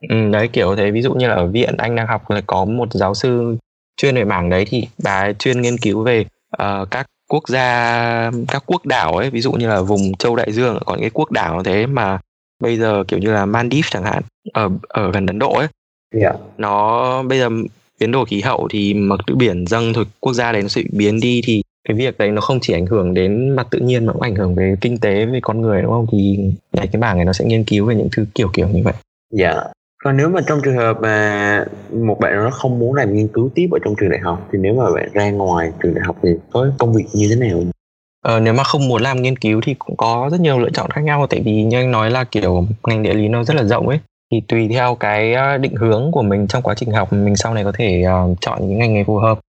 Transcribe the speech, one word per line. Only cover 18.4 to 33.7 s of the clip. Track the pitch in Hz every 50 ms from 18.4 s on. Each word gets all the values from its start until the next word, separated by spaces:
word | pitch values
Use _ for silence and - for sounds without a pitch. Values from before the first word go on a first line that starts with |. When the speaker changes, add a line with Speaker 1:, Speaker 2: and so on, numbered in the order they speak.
Speaker 1:
hậu | 98 127 123 - - -
thì | - 107 101 101 101
mực | 104 101 98 101 95 - -
nước | 131 131
biển | 127 110 92 87 90 87
dâng | 110 113 117 113 113
thôi, | 113 104 95 - _
quốc | - 135 127
gia | 117 120 120
đấy | 117 107
nó | 98 101
sẽ | - 127 - - -
biến | 104 104 104 104 113
đi, | 113 123 123 120 117
thì | 127 117 104 98 _ _ _ _ -
cái | 110 107
việc | 127 127 - -
đấy | 107 101
nó | 104 107
không | 101 - 135 127
chỉ | 123 - 104
ảnh | 85 90
hưởng | 92 113 107 92 90 90
đến | 90 92 92 104 113 127 135
mặt | 139 131 123 123
tự | - -
nhiên | 120 123 127 120 113
mà | 110 -
cũng | -
ảnh | - 123 104
hưởng | 95 101 92 90
về | 90 95 95 98 98
kinh | - 123 123 113
tế, | 113 107 98 98 110
về | 113 127 127
con | - - 107 113
người, | 113 113 104 92
đúng | - 113
không? | 110 120 117 113
Thì | 113 104 98 98 98 98 98 95 95 - _ _ -
đấy, | - 104 95
cái | 92 107
mảng | 117 117 98
này | 87 87
nó | 87 92
sẽ | 92 -
nghiên | 113 113 113 107
cứu | - 104 104 101
về | 113 120
những | 107 - - -
thứ | - 107 104 -
kiểu | - 117 92 92
kiểu | - 87 92
như | 101 90 -
vậy. | - 85 - - _ _ _ _ _
Speaker 2:
Dạ. | - 107 92 85 80 - - - - _ _ _ _ _ -
Còn | 139 139 135
nếu | 143 160
mà | 180 185 156 -
trong | 156 147 131
trường | 139 131
hợp | 123 117 113 110 110
mà | 110 110 107 107 107 104 104 104 101 104 104 101 - - - - - - -
một | 113 117 110 101 98
bạn | 110 - -
nó | 101 104 117
không | 135 - - 135 123 120
muốn | 117 120 131
làm | 143 131 101 101
nghiên | 104 107 107
cứu | - 117 117 135 -
tiếp | - 180 185